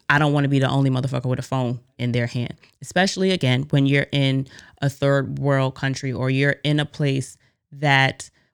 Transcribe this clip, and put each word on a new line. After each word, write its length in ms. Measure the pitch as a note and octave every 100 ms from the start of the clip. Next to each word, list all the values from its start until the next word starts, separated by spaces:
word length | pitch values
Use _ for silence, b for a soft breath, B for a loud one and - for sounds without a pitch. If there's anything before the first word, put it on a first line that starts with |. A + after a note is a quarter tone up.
| -
I 80 | C#3+
don't 160 | D3+
wanna 140 | D3 C#3
be 120 | C#3
the 80 | C3
only 220 | C#3 C#3
motherfucker 360 | C3 B2+ C3 B2+
with 140 | B2+
a 40 |
phone 360 | C3 C3 B2 B2 _ -
in 120 | A#2+
their 160 | A#2+ A#2+
hand, 280 | B2 A#2+ - b b
especially, 500 | - - F#3+ - F#3+
again, 360 | F#3 C3 B2+ D3
when 160 | C#3+ C#3
you're 220 | C#3 C#3
in 360 | C#3 C3+ C3+ C3+ B B B
a 80 | C#3+
third 480 | C3+ C#3 C#3 C3+ C#3
world 380 | C#3 C3+ C3 C3
country 360 | C3+ C3 C3+
or 180 | A#2+ C3
you're 280 | C3 C#3+ C#3
in 160 | D3 D3+
a 60 | D3
place 520 | - C#3+ C3+ - - _ _ _
that 580 | C#3+ D3 C3+ C3+ - - _ _